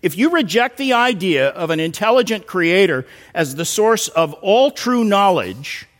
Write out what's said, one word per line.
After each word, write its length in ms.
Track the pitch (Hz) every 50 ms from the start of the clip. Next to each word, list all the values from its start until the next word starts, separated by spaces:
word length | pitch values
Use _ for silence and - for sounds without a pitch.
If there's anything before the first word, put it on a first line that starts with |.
If 160 | - 180 147
you 140 | 175 247 330
reject 480 | 339 330 285 175 160 233 240 262 247 -
the 160 | 277 262 254
idea 540 | 233 240 254 254 180 175 190 160 135 131 139
of 200 | - - 175 160
an 100 | 165 156
intelligent 680 | 160 170 160 - 208 220 240 262 247 208 226 208 -
creator 580 | - - 185 170 165 175 190 202 185 147 131 131 - - - - - _
as 200 | 170 165 139 131
the 120 | 147 170
source 420 | - - - 214 220 226 208 - -
of 240 | - - 165 151 147
all 360 | - - 190 202 240 269 285
true 340 | 277 - - 233 247 240 233
knowledge 840 | 214 202 196 202 196 185 151 101 90 95 120 147 - - - - _ _